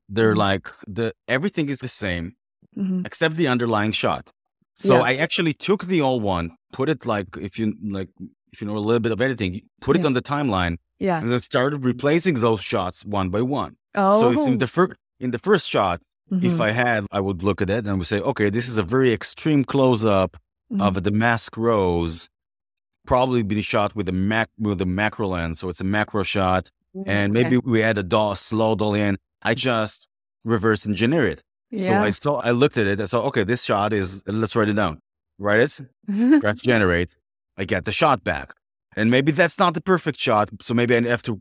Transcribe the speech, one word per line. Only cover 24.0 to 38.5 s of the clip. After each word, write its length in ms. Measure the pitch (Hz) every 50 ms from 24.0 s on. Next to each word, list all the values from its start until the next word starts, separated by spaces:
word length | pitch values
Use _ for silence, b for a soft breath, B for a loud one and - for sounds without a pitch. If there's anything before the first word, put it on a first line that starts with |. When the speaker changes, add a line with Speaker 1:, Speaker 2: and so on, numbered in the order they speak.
| 98 90
Speaker 1:
a 20 |
mac-, 380 | 92 92 95 104 110 113 113 - _ -
with 240 | 110 107 101 87
a 40 | 95
macro 420 | 92 90 98 107 107 - - 110 95
lens, 320 | 92 87 82 82 80 -
so 100 | - 92
it's 100 | 87 -
a 60 | 98
macro 380 | 95 104 107 104 - - 107 95
shot, 400 | - - 104 95 92 92 92 90 - _ _ _ _ -
Speaker 2:
Mm, 80 | 190 196
Speaker 1:
and 320 | 98 101 101 101 101 104 117
Speaker 2:
okay. 60 | 123
Speaker 1:
maybe 140 | 120 127 123
we 260 | - 127 117 110 110
add 140 | 113 110 104
a 60 | 98
doll, 320 | 87 113 107 107 104 98
slow 400 | - - - 113 110 110 110 110
dolly 260 | 92 107 107 104 104
in." 140 | 104 101 98 - _ _ _ _ -
I 100 | 104 117
just 540 | 127 120 131 120 113 110 104 - - - - _ _ _ _ _ _ -
reverse 420 | 113 117 107 95 113 110 104 - 107
engineer 380 | 104 87 110 120 156 170 127 92
it. 140 | 71 - _ _ _ _ _ _ 240 208
So 160 | 190 185 185
I 120 | 202 208
Speaker 2:
Yeah. 40 | 208
Speaker 1:
saw, 220 | 202 - - 147 147 120
I 120 | 110 117
looked 260 | 120 120 139 147 - 123
at 100 | 107 98
it, 120 | 101 98
I 40 | 107
saw, 160 | 92 - 117 107 135
"Okay, 160 | - 120 101
this 200 | 95 120 123 -
shot 300 | - 117 101 101 107 110
is," 300 | 101 95 90 92 98 -
let's 300 | - 101 110 113 104 -
write 140 | 117 107 104
it 40 | 104
down. 260 | 107 101 85 78 - _ _ _ _ _ _ _ -
Write 220 | 98 104 104 110 127 151
it, 60 | - - 139 - _ _ _ -
Speaker 2:
<laughs> 340 | 196 208 233 247 311 294
Speaker 1:
press 180 | - 104 104 -
generate, 540 | - 123 120 110 101 90 85 85 87 82 _ _ _ _ _ _ _ _ _ -
I 80 | -
get 200 | 165 208 185 160
the 60 | -
shot 320 | - - 165 151 135 110 -
back. 300 | 92 82 71 67 -